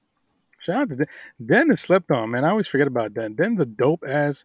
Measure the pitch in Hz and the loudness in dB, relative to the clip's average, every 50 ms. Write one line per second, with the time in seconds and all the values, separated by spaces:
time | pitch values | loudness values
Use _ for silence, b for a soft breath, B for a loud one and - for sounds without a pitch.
0 | _ _ _ _ _ _ _ _ _ _ _ _ - - 175 247 294 226 139 123 | _ _ _ _ _ _ _ _ _ _ _ _ -8 -6 -4 -2 -2 -4 -2 -4
1 | 147 - B B B B B B 117 110 156 226 330 320 226 - - - 175 190 | -6 -6 B B B B B B -2 2 2 4 4 4 2 0 2 2 2 2
2 | 180 - 160 123 110 113 120 123 135 160 196 220 202 - - 135 143 143 127 123 | 2 2 -2 0 0 -2 -2 0 0 2 2 0 0 0 2 2 2 2 2 -2
3 | 113 107 104 117 113 110 107 113 165 226 233 190 151 117 107 - 120 139 160 175 | -4 -4 -4 -6 -6 -6 -2 -2 0 0 2 0 -2 -2 0 0 2 2 2 0
4 | - 143 131 147 147 147 139 - - | -2 -4 -2 0 0 0 -2 -4 -10